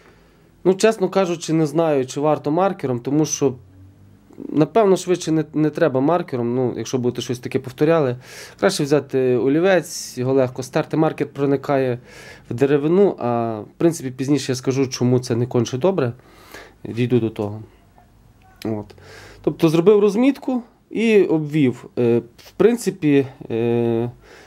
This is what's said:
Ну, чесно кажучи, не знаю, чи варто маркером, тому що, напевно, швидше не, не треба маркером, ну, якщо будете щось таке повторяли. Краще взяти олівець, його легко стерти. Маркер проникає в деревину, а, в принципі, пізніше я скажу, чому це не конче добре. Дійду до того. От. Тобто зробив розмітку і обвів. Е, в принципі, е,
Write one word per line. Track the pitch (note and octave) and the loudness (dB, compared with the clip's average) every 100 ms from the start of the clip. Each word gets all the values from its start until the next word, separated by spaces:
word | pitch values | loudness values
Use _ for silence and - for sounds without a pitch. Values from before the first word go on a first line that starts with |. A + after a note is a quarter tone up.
| - _ _ _ _ _ | -20 _ _ _ _ _
Ну, | F3+ | 0
чесно | F#3+ A3 A3 F#3 | 4 2 2 0
кажучи, | G3 F3+ E3 - | 0 0 -2 -2
не | D#3+ D3+ | 0 0
знаю, | D3+ E3 C#3 C3 | 0 2 0 -2
чи | C#3+ | -2
варто | D3+ D3 C#3+ | 0 0 0
маркером, | D#3+ F#3+ F#3 B2+ A#2+ | 0 0 0 -4 -4
тому | C3 D3+ D3 | -2 0 0
що, | - C#3 B2 - - - - - - _ - - | 0 -2 -2 -12 -20 -20 -20 -20 -20 _ -18 -4
напевно, | C#3+ D#3 A3+ G3+ F3 | 0 2 4 4 2
швидше | F3 F3 E3 | 0 -4 -2
не, | D#3+ D3+ | -2 -2
не | D3 D3+ | -2 -2
треба | D3+ D#3+ C3 | 0 0 2
маркером, | C#3 F3 E3 B2+ A#2 B2 | 2 0 -2 -4 -2 -2
ну, | B2 - | -2 -4
якщо | A2+ B2+ | -4 -2
будете | A#2+ A#2 | -2 -2
щось | A#2+ B2 | -6 -8
таке | A#2+ C3 | -4 -6
повторяли. | B2+ - D3+ E3 C3 B2 - - - - | -6 0 2 2 0 -2 -10 -20 -20 -2
Краще | G3 F#3+ | 0 0
взяти | C#3+ D3 C3+ C3+ B2+ B2 | 2 0 2 0 2 2
олівець, | C3 D#3 F#3+ F3+ D3+ - - B2+ | 2 2 2 2 0 -8 -12 -6
його | B2+ | 0
легко | C3+ B2+ B2+ | 2 0 -2
стерти. | B2+ D#3+ D3 D3+ | -6 -4 -2 0
Маркер | D#3+ D#3 C#3+ | 0 0 -6
проникає | - C#3 C#3 C#3+ C#3 B2+ A#2+ - - - - - | -2 0 0 0 0 0 -4 -8 -20 -20 -18 -10
в | |
деревину, | A#2+ C#3 C#3+ D3+ F3+ F#3+ - | 0 2 2 2 4 4 2
а, | A#2+ A#2+ A#2 A2 | -2 -2 -2 -6
в | G2+ - | -10 -2
принципі, | E3 - C3 | 0 0 -6
пізніше | C3 C3+ C#3+ C3 | -6 -2 0 0
я | B2+ | -4
скажу, | C3+ C3 C3 | -2 0 -2
чому | - B2 B2 | 0 0 2
це | B2 A#2 | 0 -2
не | B2 | 0
конче | B2 A2+ B2+ | -2 -2 0
добре. | F3+ F#3 B2 - - - - - - _ | 0 0 -2 -6 -16 -20 -20 -20 -20 _
Дійду | - A2 A#2+ B2 | -10 -4 0 2
до | A2 | 0
того. | G#2+ G2+ G#2+ A2 _ _ _ _ _ _ _ _ _ A2 | -4 -6 -8 -14 _ _ _ _ _ _ _ _ _ -8
От. | G#2+ G2+ - - - - - | -8 -10 -20 -20 -20 -20 -6
Тобто | F3 D3 E3 | -4 2 2
зробив | E3 F3 G#3 | 2 2 2
розмітку | G#3 G3 C4 C#4 - B3+ - _ _ | 2 2 0 0 -4 -6 -6 _ _
і | - A3+ G#3 | -2 2 4
обвів. | - D#3+ D3 D#3 C3 A#2+ - - | 4 0 0 0 0 -2 -8 -2
Е, | A#2+ A#2 A#2 - | 2 0 -2 -12
в | - | -10
принципі, | - G3+ A#3 F#3+ F#3+ D3+ C#3 C3 - - | 2 2 2 -4 -2 2 2 2 -6 -6
е, | A2+ A#2 A#2+ A#2 A#2 A#2+ - - - | -2 0 0 0 0 -2 -8 -20 -20